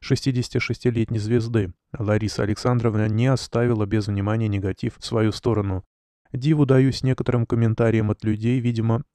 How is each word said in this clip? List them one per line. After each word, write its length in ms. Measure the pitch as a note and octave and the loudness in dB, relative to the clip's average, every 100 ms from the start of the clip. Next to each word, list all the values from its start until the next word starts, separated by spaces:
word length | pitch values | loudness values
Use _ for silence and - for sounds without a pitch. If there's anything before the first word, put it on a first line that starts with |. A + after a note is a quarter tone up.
шестидесяти 540 | - C3 C#3+ B2+ A#2+ B2 | -2 -2 0 -2 -2 -4
шестилетней 640 | - A2+ B2 A2+ A2+ A#2 | -4 -2 -2 0 -2 -2
звезды. 560 | G#2+ A#2+ A2+ A2+ F#2 - _ - | 0 0 0 0 -2 -6 _ -6
Лариса 440 | G#2 G#2+ G#2+ - | -2 0 0 -2
Александровна 640 | G#2 G#2 B2+ B2 A2+ G#2+ G#2+ | -2 0 0 2 2 0 0
не 200 | G#2+ B2+ | 2 2
оставила 580 | B2+ - A#2 A#2+ A2 | 0 -2 0 0 0
без 220 | G#2 A2 G2+ | 0 -2 0
внимания 420 | G2+ G2+ A2+ A2 | -2 0 0 0
негатив 460 | G2+ F#2+ F#2+ A#2+ - | -2 -4 -4 -6 -8
в 80 | |
свою 260 | - A#2 A2 | -4 0 0
сторону. 540 | - A#2+ G#2 G2+ F#2 - _ _ _ _ | 0 -2 0 -2 -4 -8 _ _ _ _
Диву 320 | B2 C#3 D3+ | -4 0 2
даюсь 380 | C3+ C3 C3+ - | 4 6 4 2
некоторым 420 | B2+ B2+ - B2 | 0 0 0 0
комментариям 680 | A#2 A#2 A2+ A2 A#2 A2+ G#2+ | 0 2 2 2 2 2 0
от 140 | G#2 | -2
людей, 360 | A2 G#2+ A2+ B2+ | -2 -2 0 0
видимо, 420 | A#2+ A#2 A2+ A#2 - | 0 0 0 0 -4